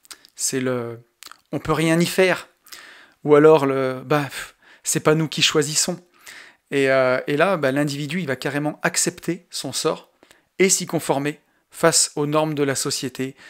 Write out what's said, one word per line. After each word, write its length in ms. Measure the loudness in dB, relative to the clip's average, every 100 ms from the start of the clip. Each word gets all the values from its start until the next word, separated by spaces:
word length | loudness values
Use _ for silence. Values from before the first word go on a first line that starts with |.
| _ -20 _ -10
C'est 240 | -6 -4
le, 380 | -4 -4 -6 -12 -20 _ -20 -20 _
on 60 | -8
peut 160 | -2
rien 260 | 0 2 2
y 60 | 0
faire. 420 | 2 0 0 -8 _ _ -20 -20 -20 -20 _
Ou 120 | 4 8
alors 300 | 10 8 4
le, 360 | 0 -2 -4 -2
bah, 180 | -2
pff, 320 | -2 -8 -14 _ _ -12
c'est 180 | -6 0
pas 120 | 2
nous 140 | 2 0
qui 140 | 0
choisissons. 600 | 0 0 0 -2 -4 -6 _ _ -20 -20 -20 _ _
Et, 180 | 0 2
euh, 300 | 4 2 0 -2
et 100 | 0
là, 200 | 2 2
bah, 140 | 0
l'individu, 480 | 0 -2 -4 -6 -6
il 80 | -4
va 80 | -4
carrément 440 | -4 -4 -6 -4
accepter 640 | -4 -2 -4 -4 -8 -8 -10
son 240 | -12 -8
sort 360 | -4 -4 -6 -12 _ _ -20 _ 0
et 120 | 0
s'y 160 | 2 -2
conformer 540 | -4 -2 -2 -2 -8 _ _ _
face 400 | 0 2 2 0 -2
aux 100 | -2
normes 280 | 0 0
de 100 | 0
la 120 | -2 -2
société, 600 | -4 -6 -8 -8 -8 -10